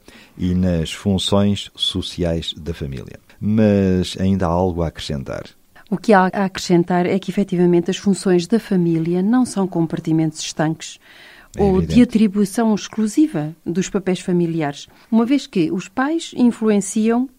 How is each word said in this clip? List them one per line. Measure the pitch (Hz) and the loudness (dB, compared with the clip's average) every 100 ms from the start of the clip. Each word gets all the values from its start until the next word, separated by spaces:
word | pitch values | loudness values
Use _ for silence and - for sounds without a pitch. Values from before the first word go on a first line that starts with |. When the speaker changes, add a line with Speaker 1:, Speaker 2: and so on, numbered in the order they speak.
| - - - - | -6 -20 -18 -6
Speaker 1:
e | 90 90 | -2 0
nas | 92 85 80 | 2 0 -2
funções | - 104 92 - 101 101 98 - - | -4 -2 -2 0 2 2 0 -6 -6
sociais | - 95 87 - 87 82 78 - | -4 -4 -6 -4 -2 -2 -6 -10
da | 78 | -10
família. | 82 71 67 50 - _ - | -8 -8 -10 -12 -18 _ -8
Mas | 101 110 107 101 95 92 87 - | 0 4 4 4 4 2 0 -2
ainda | 92 95 90 | 0 0 0
há | |
algo | 85 92 85 | 0 0 0
a | 82 | -4
acrescentar. | - - 73 64 - - - _ - - | -6 -8 -8 -8 -10 -12 -20 _ -20 -8
Speaker 2:
O | 185 | -4
que | - | 2
há | 202 185 | 4 2
a | - 196 | 0 -4
acrescentar | - - 170 170 180 180 | -4 0 2 2 0 0
é | 190 | -2
que, | - | -4
efetivamente, | 185 202 175 175 175 170 | -4 -2 2 4 4 0
as | 185 | -2
funções | 202 185 202 180 170 | 0 0 2 2 2
da | 226 | -2
família | - 190 170 165 165 180 | 0 0 2 0 0 0
não | 190 254 240 | 2 2 2
são | - 185 | 0 -2
compartimentos | 175 165 165 160 160 160 151 | 0 -2 -2 -2 0 0 -4
estanques | - - 156 160 - - - - - - - - | -8 -4 -2 -4 -10 -18 -20 -20 -20 -20 -10 0
Speaker 1:
É | |
Speaker 2:
ou | 202 185 | 2 2
de | 160 | 2
Speaker 1:
evidente. | 190 | 4
Speaker 2:
atribuição | 240 220 220 196 202 - 226 | 4 4 2 2 0 0 0
exclusiva | 208 - - 214 254 302 180 151 165 - | 0 -2 -4 -2 2 2 0 -6 -8 -6
dos | 170 175 | -4 -2
papéis | 202 180 180 | -2 -2 -2
familiares, | - 175 170 165 147 143 - _ - | 0 0 0 0 -4 -6 -14 _ -2
uma | 226 233 | 2 2
vez | 277 - | 0 0
que | 196 160 | 0 0
os | 185 - | -2 -6
pais | - 269 330 - - | -4 -2 -2 -4 2
influenciam | 247 220 220 208 196 220 220 233 262 | 2 2 2 2 0 0 2 2 -2